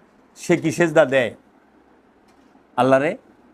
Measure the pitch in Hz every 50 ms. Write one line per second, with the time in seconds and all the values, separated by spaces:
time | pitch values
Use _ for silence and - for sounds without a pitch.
0 | _ _ _ _ _ _ _ - - - 175 151 135 160 - - 175 165 151 160
1 | 151 131 135 135 123 104 - - _ _ _ _ _ _ _ _ _ _ _ _
2 | _ _ _ _ _ _ _ _ _ _ _ _ _ _ _ - 123 131 135 135
3 | 139 165 214 - - _ - _ _ _